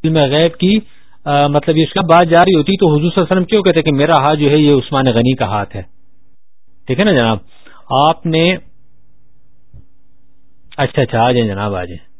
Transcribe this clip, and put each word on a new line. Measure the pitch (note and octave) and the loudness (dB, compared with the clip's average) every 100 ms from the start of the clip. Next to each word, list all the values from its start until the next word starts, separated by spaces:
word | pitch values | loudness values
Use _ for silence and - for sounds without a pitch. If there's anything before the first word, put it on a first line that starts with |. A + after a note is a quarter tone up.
علم | E3 D#3+ | 0 2
غیب | C#3 D3 E3 - | 2 2 0 0
کی، | F#3 G#3+ - - - - | 0 0 -2 -20 -20 -12
آ، | D3 C#3+ C#3+ | -2 2 2
مطلب | D3 D#3 D#3+ | 2 2 0
اس | D#3 | 0
کا | G3 | -2
بات | E3+ E3+ E3+ | 4 4 6
جاری | E3+ F3+ | 4 4
ہوتی | E3+ C#3+ G3 | 4 2 2
تو | F3+ | 2
حضور | D3 | 2
صلی | E3+ | 0
اللہ | G3 | 0
علیہ | E3+ | 0
وسلم | F#3 | 0
کیوں | F3+ G#3+ | 0 2
کہتے | F#3+ E3 | 2 2
کہ | D#3 | 2
میرا | C3+ D3+ D#3 | 0 2 2
ہاتھ | C#3 D#3 | 2 2
جو | D3 | 2
ہے | D3+ | 4
یہ | D3 | 4
عثمان | C#3 - C#3 C3+ | 2 2 0 2
غنی | A#2 B2 C3 | 2 0 0
کا | |
ہاتھ | G#2+ G#2 G2 G2+ | -2 -4 -6 -10
ہے؟ | F2 - - - - - - - - - - | -14 -18 -20 -20 -20 -20 -20 -20 -20 -18 -6
ٹھیک | C3 | -2
ہے | |
نا | G#3 | 2
جناب، | D3+ A2+ G#2+ - - - - - | 2 2 0 -6 -20 -20 -20 -2
آپ | C3+ D3+ D#3+ E3+ | 2 2 0 -2
نے، | D#3+ E3+ F#3 - - - - - - - - - - - - - - - - - - - - - - | 0 0 -2 -8 -20 -20 -20 -20 -20 -20 -20 -20 -20 -20 -20 -20 -20 -20 -20 -20 -20 -20 -20 -14 -4
اچھا، | C3+ - | -2 0
اچھا، | B2 A#2 | 0 2
آ | A#2+ | 2
جائیں | B2 A2+ | 2 0
جناب، | G2 G#2 | -2 -4
آ | F#2+ | -6
جائیں۔ | F2 E2+ - | -8 -12 -16